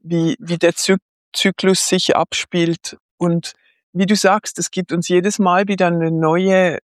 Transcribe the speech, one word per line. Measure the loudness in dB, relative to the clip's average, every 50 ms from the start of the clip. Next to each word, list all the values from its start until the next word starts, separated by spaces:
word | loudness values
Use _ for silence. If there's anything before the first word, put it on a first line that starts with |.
| _
wie, | -4 -2 0 0 -2 -2 _
wie | -6 -6 -2
der | 0 0 0 0
Zy-, | 0 0 0 0 0 _ _ _ _ _ _ -6
Zyklus | -2 -2 -2 -2 0 0 2 2 2 0 0
sich | 0 0 0 0 0
abspielt. | 0 0 _ -4 -8 -8 _ -2 0 0 0 -2 -4 _ -16 -16 _ _ _ _
Und | _ -2 0 0 -2 -4 -8 -18 _ _ _ _ _ _ _ _
wie | -2 0
du | 0 0
sagst, | 2 4 2 2 2 -2 -8 -8 -8
es | -10 -6
gibt | -6 -8 -6 -4
uns | -4 -4 -2
jedes | 2 2 2 2 0 -2 0
Mal | 0 2 2 2 0
wieder | 0 0 0 0
eine | 0 0 0 0 0
neue | 0 0 0 2 2 2 2 2 4 4 2 2 0 -4 _